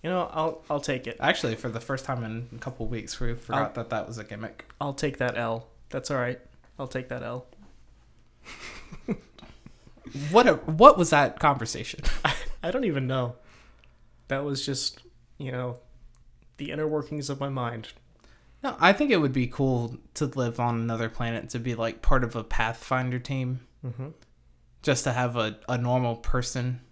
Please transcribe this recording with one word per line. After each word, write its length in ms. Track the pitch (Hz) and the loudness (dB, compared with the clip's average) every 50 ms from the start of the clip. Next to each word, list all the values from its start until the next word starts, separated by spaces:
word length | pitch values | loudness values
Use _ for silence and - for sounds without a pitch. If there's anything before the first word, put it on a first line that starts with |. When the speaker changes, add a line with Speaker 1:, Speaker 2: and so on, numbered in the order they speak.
| - | -4
Speaker 1:
You 60 | 165 | -2
know, 200 | 180 180 170 - - | -2 0 -2 -2 -2
I'll, 300 | 156 160 165 160 - - - | -2 -2 -2 -2 -6 -6 -4
I'll 120 | 151 143 | -4 -2
take 260 | - - 135 123 123 | 0 -2 -2 -2 -4
it. 80 | 120 113 - | -8 -6 0
Speaker 2:
Actually, 340 | - 151 180 - - 123 113 | 2 2 2 2 0 -2 -2
for 140 | 110 - 123 | -2 -4 -6
the 100 | 110 117 | -6 -6
first 240 | - - 139 127 - | -4 -4 -4 -4 -2
time 220 | - 131 123 113 | -4 -4 -4 -4
in 240 | 110 110 113 120 120 - | -4 -6 -6 -8 -8 -12
a 60 | 113 | -10
couple 280 | - 131 127 - 120 | -10 -10 -8 -4 -4
weeks, 340 | 117 120 110 104 - - - | -2 -2 -4 -6 -8 -4 0
we 120 | 123 117 117 | 0 0 0
forgot 260 | 120 - - 113 110 110 107 | -2 -4 -2 0 0 0 0
Speaker 1:
I'll 40 | - | -2
Speaker 2:
that 140 | 120 113 - | -6 -4 -2
that 140 | 117 107 - | -2 -4 -2
was 100 | - 113 | -4 -8
a 80 | 113 104 | -10 -10
gimmick. 400 | - 107 107 110 104 - - - - - - | -10 -8 -8 -8 -10 -10 -14 -20 -20 -10 -6
Speaker 1:
I'll 120 | 143 143 135 | -6 -6 -2
take 240 | - - 147 - - | -2 -2 -2 0 0
that 180 | 127 123 110 | -2 -2 0
L. 300 | 117 117 113 113 113 120 - - - - - | -2 -2 -2 -2 -4 -6 -12 -20 -20 -16 -8
That's 220 | - 135 - - | -8 -8 -4 -2
all 60 | 143 | -2
right. 220 | 131 123 123 123 - - - - - - - - | 0 0 -2 -4 -6 -12 -20 -20 -20 -20 -20 -12
I'll 100 | - 139 127 | -10 -10 -6
take 180 | - 131 123 - | -6 -8 -6 -6
that 140 | 127 123 127 | -8 -8 -6
L. 240 | 113 120 127 123 - - - - - - - - - - - - - - - - - _ _ - - - - - - - - - - - - - | -8 -8 -8 -10 -14 -20 -20 -20 -20 -20 -20 -20 -20 -20 -20 -20 -20 -20 -20 -20 -20 _ _ -18 -18 -16 -14 -14 -14 -14 -14 -14 -14 -16 -12 -6
<laughs> 80 | - 208 - - - - - - - - - - - - - - - - - - - - 139 143 147 | -6 -6 -6 -6 -20 -20 -20 -20 -20 -20 -20 -20 -20 -20 -20 -20 -20 -20 -20 -18 -12 -10 -6 -4 6
Speaker 2:
What 160 | 170 226 254 | 6 8 8
a, 100 | 240 160 | 8 4
what 420 | - - - 160 160 233 294 - | 4 0 -4 4 10 10 10 10
was 140 | 190 175 160 | 10 4 4
that 280 | 160 147 143 - - - | 6 6 4 4 2 2
conversation? 640 | - 151 143 135 117 - - - 123 - - - - - - | 2 2 2 2 -4 -6 -6 -6 -8 -8 -10 0 0 2 2
Speaker 1:
<laughs> 120 | - - | 2 0
I, 80 | - - - - - - - - | 0 0 0 -4 -6 -6 -4 -4
I 80 | 165 | -2
don't 120 | 196 269 269 | -2 0 0
even 240 | 196 147 139 131 | 0 0 0 0
know. 280 | 127 131 131 123 117 120 - - - - - - - - - - - - _ - - - - _ | 0 0 0 -2 -2 -6 -12 -20 -20 -20 -20 -20 -20 -20 -20 -20 -20 -20 _ -20 -20 -20 -20 _
That 160 | - 135 135 143 | -4 -4 -2 -2
was 220 | 147 139 135 - | -2 -4 -2 -2
just, 340 | - 135 127 - - - - - - - - - _ - | -2 -2 -2 -2 -4 -6 -8 -20 -20 -20 -20 -20 _ -14
you 160 | - 143 131 127 | -10 -8 -6 -4
know, 240 | 123 127 123 120 - - - - - - - - - - - - - - - _ | -4 -4 -6 -8 -10 -16 -20 -20 -20 -20 -20 -20 -20 -20 -20 -20 -20 -20 -20 _
the 120 | - 147 - | -10 -8 -6
inner 140 | - 151 156 | -4 -2 -2
workings 420 | 156 151 151 147 - 151 147 135 139 | 0 0 -2 -4 -4 -6 -6 -4 -4
of 100 | 139 135 | -4 -4
my 80 | 143 | -4
mind. 460 | 143 135 131 123 117 120 113 110 - - - _ _ _ _ - - - _ _ - - - | -4 -2 -2 -4 -4 -6 -8 -12 -14 -18 -20 _ _ _ _ -20 -20 -20 _ _ -20 -16 -6
Speaker 2:
No, 140 | - 269 - - | -6 -6 0 6
I 120 | - 180 196 | 6 6 6
think 160 | - 302 277 | 6 4 4
it 80 | 233 | 6
would 140 | 175 151 135 127 | 4 4 4 2
be 140 | 131 123 | 2 0
cool 480 | 120 - - 139 131 127 120 117 117 123 - - - _ | 0 0 0 2 2 2 0 0 -4 -6 -12 -16 -10 _
to 100 | - 151 | -2 -2
live 340 | 139 - 135 123 117 113 - | -2 0 0 -2 -2 0 0
on 160 | 120 120 117 | 0 0 0
another 320 | 117 117 117 113 113 113 | 0 0 -2 -2 -2 -2
planet, 420 | 110 - - 120 117 117 113 - - | -4 -2 -2 -2 -2 -2 -4 -6 -6
to 80 | - 123 | -6 -4
be, 160 | 117 127 120 | -2 -2 -2
like, 260 | 113 113 113 - - | 0 -2 -4 -4 2
part 220 | - - 139 127 123 | 6 8 8 8 6
of 100 | 113 - | 2 -2
a 80 | 117 107 | -4 -4
Pathfinder 760 | - - - 113 113 117 - - - 131 127 127 127 123 123 | 0 2 2 2 2 0 -6 -2 0 0 0 2 0 -2 -4
team. 420 | 123 - 139 131 127 127 127 127 - - _ _ - | -4 -4 -4 -2 -2 -2 -4 -6 -8 -16 _ _ -10
Speaker 1:
Mm-hmm. 240 | 127 110 117 131 147 - _ - _ _ _ _ - - _ _ _ _ _ - | -10 -8 -8 -10 -12 -12 _ -20 _ _ _ _ -20 -20 _ _ _ _ _ 0
Speaker 2:
Just 200 | 151 135 123 - | 0 2 2 2
to 80 | 139 120 | 0 0
have 240 | 123 123 120 117 | 0 0 0 0
a, 200 | 120 110 110 104 - - - | 0 -2 -2 -2 -6 -4 -4
a 80 | 127 | -2
normal 400 | 120 120 120 127 127 127 120 117 | 0 2 2 2 2 2 0 -2
person 640 | - - - - 127 123 - - 131 123 127 123 123 - _ | -2 0 2 2 2 0 -2 -2 -2 -2 -2 -4 -6 -8 _